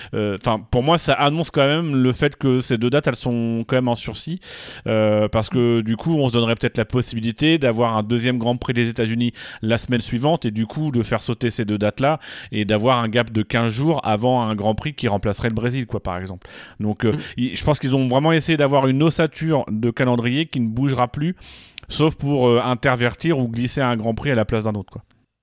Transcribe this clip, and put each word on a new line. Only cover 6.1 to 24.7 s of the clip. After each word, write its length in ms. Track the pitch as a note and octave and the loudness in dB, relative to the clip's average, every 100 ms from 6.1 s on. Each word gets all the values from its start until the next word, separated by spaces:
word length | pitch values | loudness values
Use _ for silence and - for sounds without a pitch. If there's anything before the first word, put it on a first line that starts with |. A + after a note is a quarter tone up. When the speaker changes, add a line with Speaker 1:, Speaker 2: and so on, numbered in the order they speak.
Speaker 1:
on 140 | D#3+ C3 | 2 2
se 20 | |
donnerait 220 | A#2 A2+ | 2 0
peut-être 240 | A2+ A#2+ - | 0 -2 -2
la 80 | A2 | -2
possibilité 720 | B2 A#2+ A#2 A2+ A2 D3+ E3 | -2 -2 -4 -4 0 2 4
d'avoir 360 | C3+ A2+ A#2 | 2 2 2
un 80 | A2 | 2
deuxième 360 | G#2+ A#2+ A#2+ B2+ | 0 0 0 0
Grand 180 | A2+ B2 | 0 -2
Prix 160 | - | -2
des 160 | B2 A#2 | 0 0
États-Unis 440 | A2+ A2+ A#2 A#2+ - - - | 0 -2 0 -2 -4 -14 -6
la 160 | A2 A#2 | -2 0
semaine 240 | - B2 | 0 -2
suivante, 460 | - A#2+ C#3+ E3 A#2 | -2 -2 0 0 0
et 40 | |
du 160 | G#2+ A2 | -2 -4
coup, 240 | D#3 D3+ | -2 -2
de 120 | A#2+ | 0
faire 180 | G#2+ A2+ | 0 -2
sauter 300 | - A#2 A#2+ | -2 -4 -2
ces 160 | G#2+ G#2 | -2 -2
deux 100 | G#2 | 0
dates-là, 420 | G#2 - C3+ D#3+ - - - | 0 0 0 0 -6 -18 -8
et 140 | A2 | -4
d'avoir 340 | G2+ G#2+ A#2 B2 | 0 2 2 2
un 60 | A#2 | 2
gap 200 | A#2 A2+ | 0 0
de 120 | A2 | -2
quinze 280 | G#2+ A#2+ A#2 | -2 0 0
jours 300 | A2 D3 D3+ | 0 0 0
avant 380 | - G#2+ B2 B2+ | 0 0 2 2
un 120 | A2+ | 0
Grand 200 | G#2+ G#2 | 0 0
Prix 200 | G#2+ D3+ | -2 -4
qui 140 | C#3+ A#2+ | -4 -2
remplacerait 420 | G2+ G#2+ G2 A#2+ | 0 -2 -2 -2
le 40 | |
Brésil, 320 | A2 A#2+ C3 A#2 | -2 -2 -4 -4
quoi, 160 | G#2+ | -6
par 140 | - F2+ | -6 -6
exemple. 320 | F#2 F2+ - - - - | -8 -12 -16 -20 -18 -6
Donc, 240 | G#2+ G#2+ | -4 0
euh, 80 | A2+ | 0
Speaker 2:
Mm. 60 | D3 - - | 0 -4 -4
Speaker 1:
il, 180 | B2 F2+ | -4 -2
je 60 | |
pense 160 | - C#3+ | 0 0
qu'ils 160 | C#3 | 0
ont 140 | C3+ C3 | 0 2
vraiment 240 | C3 D#3 | 2 4
essayé 240 | E3 C#3+ D#3 | 2 2 2
d'avoir 300 | C#3+ C#3 C3 | 2 4 4
une 160 | C3 | 4
ossature 640 | D#3+ D3+ D#3+ - D#3+ D3 - | 2 2 0 -2 0 0 0
de 220 | G#2+ A#2 | -2 -2
calendrier 560 | - B2+ A#2+ A#2 C3 D#3+ | 0 2 2 2 0 -2
qui 140 | C3+ | -2
ne 80 | A#2 | -2
bougera 400 | A2+ C#3+ B2 B2 | 0 0 2 0
plus, 280 | D3 D#3+ F3+ - - - - - | -2 -4 -4 -12 -20 -20 -20 -8
sauf 260 | - D#3 | 0 2
pour, 340 | - C#3 C#3+ B2 | 2 -2 2 4
euh, 120 | A#2 | 4
intervertir 760 | A#2+ B2 C#3 B2+ A#2+ G2+ D#3+ D3+ | 2 0 0 2 0 0 -2 0
ou 100 | A#2+ | -2
glisser 340 | A#2 B2 C#3+ | -2 -2 0
un 140 | B2+ A#2 | 0 0
Grand 180 | A2 | -2
Prix 160 | A2 D3 | -2 0
à 40 | |
la 120 | A#2+ G#2+ | 0 0
place 180 | A2+ | 0
d'un 80 | G#2+ | -2